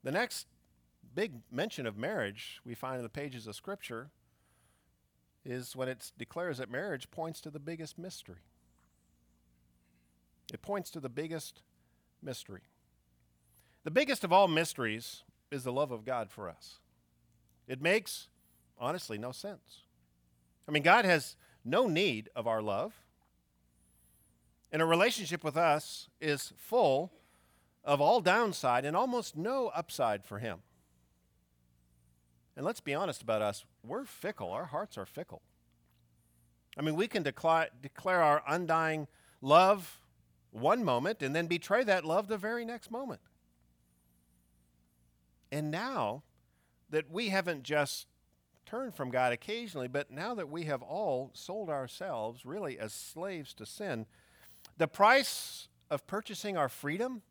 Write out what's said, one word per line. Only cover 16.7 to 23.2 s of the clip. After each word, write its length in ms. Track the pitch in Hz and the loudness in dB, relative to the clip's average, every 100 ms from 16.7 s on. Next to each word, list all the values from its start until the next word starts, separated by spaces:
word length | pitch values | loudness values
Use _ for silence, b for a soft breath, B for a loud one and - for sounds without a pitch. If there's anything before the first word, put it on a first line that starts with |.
| - _ _ _ _ _ _ _ _ - | -20 _ _ _ _ _ _ _ _ -12
It 140 | 131 | -2
makes, 460 | 156 214 - - - _ _ _ _ - | 2 2 0 -12 -12 _ _ _ _ -6
honestly, 400 | 120 175 - 104 | -4 -4 -6 -8
no 140 | 123 | -8
sense. 500 | 131 202 196 _ - _ _ _ _ _ _ _ _ - | -10 -12 -12 _ -20 _ _ _ _ _ _ _ _ 0
I 40 | |
mean, 120 | 151 | 4
God 220 | 151 220 | 8 8
has 320 | 196 160 - - b b | 8 4 4 -14 b b
no 220 | 117 175 247 | 0 4 4
need 420 | 160 196 110 104 123 | 4 2 0 -4 -4
of 100 | 117 | 0
our 160 | 110 | 0
love, 320 | 107 98 190 - _ _ | 0 -2 -2 -8 _ _